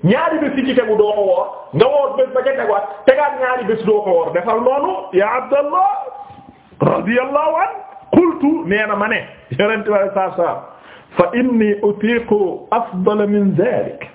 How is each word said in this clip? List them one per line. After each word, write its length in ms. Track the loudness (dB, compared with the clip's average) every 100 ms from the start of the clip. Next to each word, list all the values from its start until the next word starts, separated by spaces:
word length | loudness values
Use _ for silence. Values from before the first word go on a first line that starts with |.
ñaari 340 | 2 2 2 0
bés 160 | -2 -2
yi 100 | 0
ci 80 |
tegu 220 | 0 0 2
doo 160 | 2
ko 80 | 4
woor, 240 | 2 2 0 -8 -8
nga 120 | 2 4
woor 300 | 4 0 0
bés 160 | 0
ba 80 | 0
ca 100 | -2
teguwaat, 340 | -2 0 -2 -2 -2 2
tegaat 340 | 4 2 -2
ñaari 240 | -2 -2
bés 200 | -2 -2
doo 160 | 2 0
ko 80 | 2
woor. 220 | 0 2
Defal 280 | -2 0 0
noonu, 320 | 2 0 -2 -4 -2
ya 160 | 0 2 0
Abdallah, 540 | 0 0 0 2 2 0 -8 -14 -18 -20 -20 -20 _ -2
radiyallahu 760 | 0 0 0 -2 0 -2 0 0
anhu. 320 | -2 -4 -16 -20 2
Qultu, 520 | 4 4 2 0 -2 0
nee 200 | -2 0
na 100 | -2
ma 120 | -2
ne, 120 | -2 -6 -18 -14
Yonent 340 | -2 0 0
bi 80 | 0
alayhi 220 | 0 0
salaatu 260 | -2 -4 -2
wa 40 |
salaam, 180 | -2 -4 -10 -20 -20 -20 -18 -2
fa 80 | 0
inni 400 | 2 0 2 2 2
utiqu 560 | 0 0 0 -2 0 0 0 -4 -4
afdala 560 | -4 -2 -2 0 0 0
min 260 | 2 2 2
dhalik. 520 | 0 0 -6 -8 -16